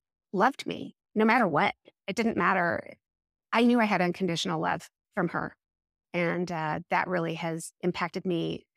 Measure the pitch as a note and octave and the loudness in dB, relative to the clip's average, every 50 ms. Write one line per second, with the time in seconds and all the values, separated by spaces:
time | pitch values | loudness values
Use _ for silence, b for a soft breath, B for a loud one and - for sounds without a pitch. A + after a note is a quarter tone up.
0 | _ _ _ _ _ _ - F#3 G3+ B3+ C#4 - - - E3 - - - - _ | _ _ _ _ _ _ 0 2 4 4 2 0 -6 -8 -8 -8 -10 -12 -16 _
1 | _ _ - G#3+ G#3+ A3+ A3 B3+ A#3 F3+ D3+ D3 F#3+ - - _ _ - _ _ | _ _ 0 2 4 4 6 4 4 4 2 2 2 2 0 _ _ -20 _ _
2 | _ - G3 - A3+ A3+ - - F3 F3+ F#3+ F#3+ F3 E3+ - - - - - - | _ -6 -4 -2 0 0 0 2 2 2 2 2 2 0 -2 -2 -6 -10 -16 -20
3 | _ _ _ _ _ _ _ _ _ _ - A3+ A#3+ A#3+ A#3+ A#3+ A3 G#3 G#3 F3 | _ _ _ _ _ _ _ _ _ _ 2 4 4 4 4 4 4 2 2 2
4 | F3+ F3 F3 - F#3+ F3 E3+ D#3+ - F#3 E3+ D#3 E3 F3 F#3 F3+ - - _ _ | 2 0 0 0 -2 -2 -2 -2 -2 -4 -4 -2 -2 -2 -2 -4 -6 -10 _ _
5 | _ _ _ - F3+ E3 - - - - - _ _ _ _ _ _ _ _ _ | _ _ _ -2 -2 -2 -2 -4 -6 -6 -10 _ _ _ _ _ _ _ _ _
6 | _ _ - F3 F3 E3 E3+ F3 F3+ F3 F3+ D#3+ D#3 D3+ D#3 E3 F3 - F#3 F3 | _ _ -4 -2 0 0 0 -2 -4 -4 -4 -4 -4 -4 -4 -4 -4 -2 -2 -2
7 | - - F3+ F3 E3 E3 E3 E3 F3 E3 E3 E3 - - - _ - F3+ F3 - | 0 0 -2 -2 -2 -2 -4 -4 -4 -4 -6 -6 -8 -12 -10 _ -2 -2 -2 -2
8 | F3+ F3 - F#3+ - F#3 F3 E3 E3 D#3+ E3 - - _ _ | -2 -4 -4 -4 -4 -2 -2 -2 -2 -4 -6 -8 -10 _ _